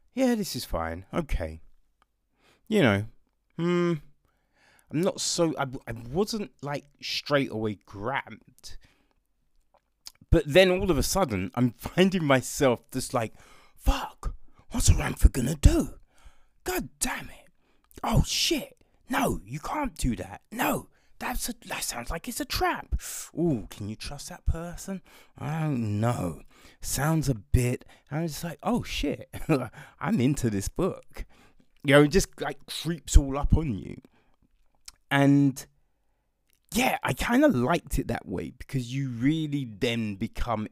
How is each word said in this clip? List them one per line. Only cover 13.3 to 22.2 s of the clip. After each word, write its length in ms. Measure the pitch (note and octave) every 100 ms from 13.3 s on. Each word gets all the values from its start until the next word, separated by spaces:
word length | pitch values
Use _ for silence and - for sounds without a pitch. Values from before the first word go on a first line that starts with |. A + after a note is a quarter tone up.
| - - - - -
"Fuck, 560 | - - - - - - - - -
what's 180 | B3 -
Arantha 400 | - D3 - -
gonna 260 | C3+ A#2+ D#3
do? 440 | - - C3 - - _ - - _ _
God 260 | - F#4 C#3 -
damn 300 | - - -
it. 200 | - _ _ _ _ _ -
Oh, 200 | - A#3 -
shit. 520 | - - D4+ - _ _ _ -
No, 300 | C4+ A#3+ - G#2+
you 140 | D3+
can't 360 | - D4+ C4+ -
do 200 | B2+ F#2
that. 260 | F2+ G2+ _
No, 360 | A3+ D4 G3+ - _ _ -
that's 280 | A#3 B3 -
a, 40 | - -
that 160 | -
sounds 260 | - A#2+ -
like 180 | E3+